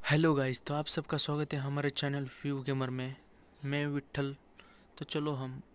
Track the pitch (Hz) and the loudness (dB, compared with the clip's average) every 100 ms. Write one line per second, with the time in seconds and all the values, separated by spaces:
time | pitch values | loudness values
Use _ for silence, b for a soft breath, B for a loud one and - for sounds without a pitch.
0 | - 151 160 143 131 127 - 147 151 - | 4 4 6 4 2 0 0 -2 4 4
1 | 147 151 - 147 151 147 139 143 143 139 | 4 0 0 0 -2 -2 -2 0 0 0
2 | 143 139 131 - 143 139 131 135 127 127 | -2 -2 -6 -6 -4 -2 -2 -2 0 -2
3 | 131 135 - - - - 139 143 147 143 | -6 -10 -18 -20 -20 -10 -4 -2 0 -2
4 | 139 - 139 139 - - B B B - | -4 -2 -2 -4 -16 -20 B B B -12
5 | 151 156 151 139 131 131 - | -6 -2 -2 -2 -4 -8 -14